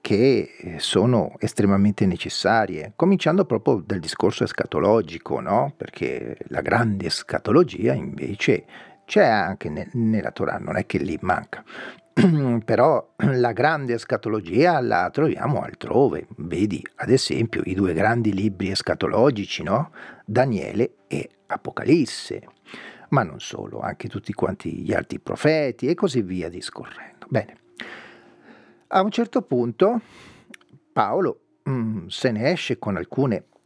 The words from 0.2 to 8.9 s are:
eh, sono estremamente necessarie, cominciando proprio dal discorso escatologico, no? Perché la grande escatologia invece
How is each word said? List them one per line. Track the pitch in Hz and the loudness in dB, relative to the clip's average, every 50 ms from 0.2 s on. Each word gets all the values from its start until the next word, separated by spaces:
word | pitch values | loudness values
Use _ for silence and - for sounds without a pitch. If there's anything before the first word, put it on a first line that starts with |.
| 123 139 127 107 80 - - | 6 6 4 2 0 -4 -12
eh, | - - 90 82 76 | -14 -12 -12 -8 -6
sono | - - - 95 101 123 127 110 80 - - - | -6 2 2 4 4 6 4 4 2 0 -4 -6
estremamente | - 113 - - 104 98 98 98 98 104 101 - 104 | -6 -4 0 2 2 4 4 4 4 4 4 2 2
necessarie, | 95 90 - - - - - - 92 113 113 107 92 85 78 - 113 - | 2 2 0 -6 -8 -6 -2 0 2 2 2 2 0 -4 -10 -10 -12 -2
cominciando | - 165 190 196 - - 156 165 196 185 | 2 4 4 4 4 4 2 2 2 2
proprio | - 113 110 - 147 127 98 - | 2 0 0 2 2 2 2 0
dal | - 101 92 | -4 -4 -4
discorso | 78 - - - - 98 - - - | -4 -8 -4 0 0 0 2 0 -4
escatologico, | - - - - - - 76 82 101 110 113 90 - 85 - - - 71 64 | -2 -2 -6 -6 -2 0 2 4 4 4 4 2 -2 -10 -14 -8 -6 -6 -4
no? | - 76 98 117 139 147 - | -2 0 0 0 0 -2 -6
Perché | _ - - - - 82 64 65 - - 60 65 - - | _ -14 -14 -8 -6 -4 -4 -4 -6 -8 -10 -10 -12 -12
la | - - 87 | -6 -6 -6
grande | - - - 120 117 110 101 95 92 | -2 0 0 2 2 2 0 -2 -2
escatologia | 82 - - - - - - _ 104 110 160 180 135 - - 104 120 135 | -4 -4 -6 -6 -6 -6 -4 _ 4 4 4 4 4 0 -2 0 0 0
invece | 139 - - - - - - 104 - - - 110 - - - - - - - | 0 -4 -8 -8 -8 -8 -8 -6 -2 2 2 2 2 -2 -10 -20 -20 -20 -20